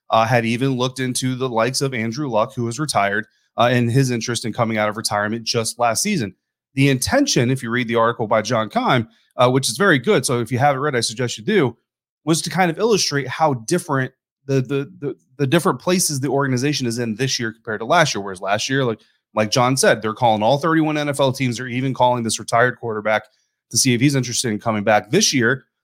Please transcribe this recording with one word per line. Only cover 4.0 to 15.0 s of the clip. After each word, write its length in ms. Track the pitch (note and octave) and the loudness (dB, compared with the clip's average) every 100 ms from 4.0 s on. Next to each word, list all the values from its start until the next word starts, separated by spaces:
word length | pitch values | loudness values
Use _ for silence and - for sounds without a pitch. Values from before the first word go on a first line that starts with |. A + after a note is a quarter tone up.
| C3 | 2
interest 360 | A#2+ B2 A#2 A2+ | -2 -4 -6 -4
in 60 | |
coming 280 | G2+ A2+ A2 | -2 -2 0
out 100 | G#2+ | -2
of 80 | G#2+ | -2
retirement 460 | A2 G#2 G#2 A#2 | -4 -2 -2 -4
just 340 | A2 A#2+ A2+ - | -4 -4 -4 -2
last 240 | A#2+ A2 | 0 0
season. 340 | G#3 F#3 G2+ - _ _ _ | 0 -2 -4 -8 _ _ _
The 160 | C3+ C#3 | 0 2
intention, 640 | C3 - C4+ C#4 D3+ A#2+ | 2 0 0 2 2 0
if 100 | C3 | 0
you 80 | A#2 | -2
read 180 | A#2+ A#2 | -4 0
the 100 | A#2 | 2
article 280 | A2+ A#2 G#2+ | 2 0 0
by 160 | A2+ | 0
John 260 | G#2 A#2 G#2+ | 2 -2 -2
Keim, 400 | B3 A#3+ C3 A2 _ _ - | -2 0 0 0 _ _ 0
uh, 140 | B2 | 2
which 180 | C3 C3+ | 2 0
is 80 | A2 | 0
very 220 | G3 C#3+ | 2 2
good, 260 | - F3+ - | 2 0 2
so 140 | A#2+ | -2
if 120 | A#2 | -2
you 60 | B2 | 0
haven't 240 | D3 C3 | 2 2
read, 140 | D3 B2 | -2 -2
I 60 | |
suggest 360 | A2 A2+ A#2+ - | -2 -4 -6 -4
you 60 | |
do, 340 | A2 G#3 B2+ - _ _ _ _ | 0 2 2 -2 _ _ _ _
was 180 | D3+ D#3+ | -2 -2
to 80 | E3 | 0
kind 220 | D#3+ F3 | 0 0
of 80 | E3 | 0
illustrate 480 | A3 G3 - C#3+ B2 | 0 0 0 -4 -4
how 260 | - D#3+ | -2 0
different 580 | B2 A2 F3+ E3+ C3+ C3 - _ _ C3+ | 0 -2 -4 -2 -2 -2 -8 _ _ -2
the, 160 | C3+ | -2
the, 300 | B2 C#3 C#3 | 0 -4 -6
the, 180 | - | -10